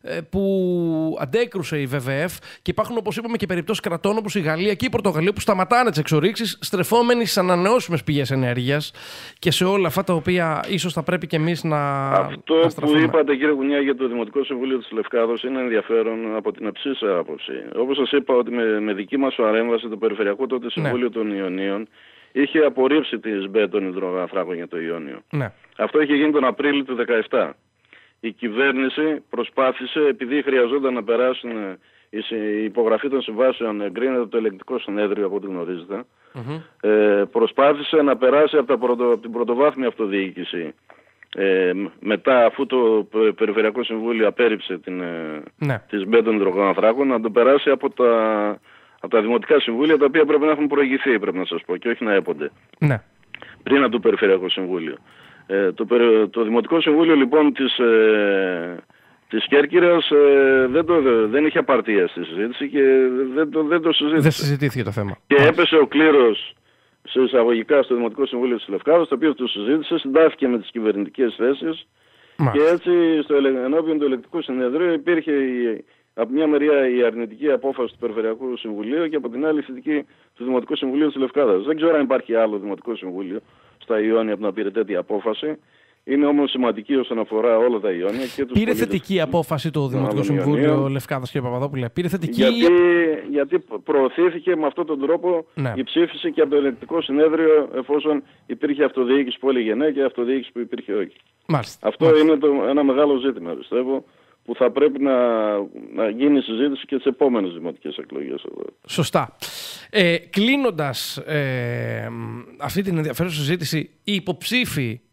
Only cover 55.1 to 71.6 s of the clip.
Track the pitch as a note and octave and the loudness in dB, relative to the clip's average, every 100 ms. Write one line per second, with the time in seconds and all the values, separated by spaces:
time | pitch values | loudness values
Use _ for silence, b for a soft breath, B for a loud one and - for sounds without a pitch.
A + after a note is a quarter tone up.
55.1 | B B B - G2 F#2+ - G#2+ A#2+ A#2 | B B B -4 0 0 -2 0 4 6
56.1 | A2 G#2 A#2 A2 A#2 G#2+ E3 D#3 D3+ E3 | 6 4 0 0 0 2 0 4 4 6
57.1 | D3+ B2+ D3+ D3 C3+ C3 - A#2+ A2+ A2 | 4 6 4 4 2 -2 2 4 6 6
58.1 | G#2+ G2+ G2 F#2+ F2 F2 F2 _ b b | 4 2 0 0 -4 -6 -12 _ b b
59.1 | b _ A2 - C#3+ C#3+ E3+ F3 E3+ - | b _ -6 2 4 4 4 4 4 4
60.1 | D3 C#3+ C#3 C3+ C3+ B2+ C#3 E3 E3+ C3+ | 6 8 8 6 4 4 2 2 2 4
61.1 | A#2 G#2+ C3 D3+ E3 C#3 B2+ G#2+ G2+ F2 | 4 2 2 2 0 2 0 2 2 2
62.1 | F2 E2+ E2+ A2+ B2 C#3+ C#3+ C3+ C3 B2+ | -2 -8 -6 -6 -6 -4 2 4 6 4
63.1 | B2+ C3 C3+ D#3 D#3 D3+ E3+ D#3+ D3+ D3 | 0 -2 -2 -2 0 0 0 2 0 0
64.1 | D#3+ D3 - C#3+ C#3+ C#3+ B2 G#2 G2+ G2+ | 2 2 2 -2 0 -2 -2 -4 -4 -6
65.1 | - _ C#3+ D3 D#3+ E3+ D#3+ C#3 C#3+ D#3 | -8 _ 6 6 4 4 4 4 4 6
66.1 | C#3+ A#2+ G2+ - _ _ _ _ _ - | 6 4 2 -8 _ _ _ _ _ -6
67.1 | B2+ B2 B2 A#2 A#2 A2 D3 B2 A#2+ A#2 | 0 2 4 4 2 2 2 2 0 -2
68.1 | A2 C3+ B2 B2+ A2+ - F#2+ - E3+ D#3+ | -2 -4 -2 -2 -2 -4 -6 2 2 2
69.1 | B2 D#3 C3+ B2 G2+ G#2 D#3 C#3+ E3 C#3 | 0 0 0 -4 -4 -2 -2 -2 -4 2
70.1 | C#3+ D#3+ - C3 A#2+ - A#2+ A2 G2+ G2 | 4 4 2 -2 -2 -4 -2 -2 0 -4
71.1 | - B2 - A#2+ C#3 | -2 -2 0 -2 0